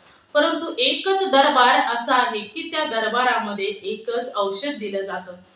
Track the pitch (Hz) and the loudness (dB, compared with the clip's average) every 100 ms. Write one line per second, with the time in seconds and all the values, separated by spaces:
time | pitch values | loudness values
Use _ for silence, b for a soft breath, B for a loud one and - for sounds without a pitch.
0 | b b _ 294 330 - 330 226 269 - | b b _ 2 2 0 -4 0 0 2
1 | 381 381 381 269 294 254 247 262 233 240 | 0 2 4 4 6 6 6 4 2 -2
2 | 277 247 233 214 202 330 - 311 202 220 | 2 2 2 -2 -6 -10 -6 -4 -2 -2
3 | 220 240 254 233 214 196 202 196 190 214 | 0 0 2 0 -2 -4 -4 -4 -8 -6
4 | 240 202 - 202 196 196 285 214 202 196 | -4 -4 -2 -2 -2 -2 -4 -6 -6 -6
5 | 196 185 180 180 b | -6 -8 -12 -18 b